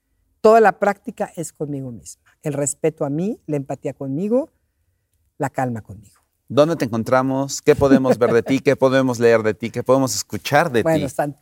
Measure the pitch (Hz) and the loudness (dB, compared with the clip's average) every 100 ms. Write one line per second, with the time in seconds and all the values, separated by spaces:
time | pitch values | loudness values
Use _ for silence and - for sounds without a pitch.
0 | _ _ _ _ 214 226 208 175 202 196 | _ _ _ _ 4 6 4 2 -2 -4
1 | - - 196 - 156 - 147 139 131 117 | -10 -10 -10 -10 -14 -10 -10 -10 -12 -14
2 | - - _ _ 156 139 143 - 160 156 | -18 -20 _ _ -8 -4 -6 -2 -4 -4
3 | 147 147 190 - - 147 135 139 147 - | -6 -4 -4 -6 -6 -8 -6 -10 -10 -10
4 | 139 139 208 247 320 _ _ _ _ _ | -8 -6 -2 -2 -4 _ _ _ _ _
5 | _ _ _ _ 139 - 131 113 - 101 | _ _ _ _ -6 -4 -6 -6 -12 -20
6 | - _ _ _ _ - 160 330 131 113 | -20 _ _ _ _ 2 2 2 -4 -4
7 | 110 127 131 135 139 - - 147 139 135 | 0 0 0 -4 -6 -2 0 2 4 4
8 | 131 117 117 113 110 135 - 135 135 131 | 2 2 2 2 2 0 0 2 2 2
9 | 131 117 117 113 110 104 113 120 117 131 | 0 2 4 4 2 -4 -6 -8 0 2
10 | 131 104 - 104 - 143 170 120 160 160 | 2 -4 -8 -12 0 2 2 0 0 0
11 | 139 - 147 - | -2 -4 -6 2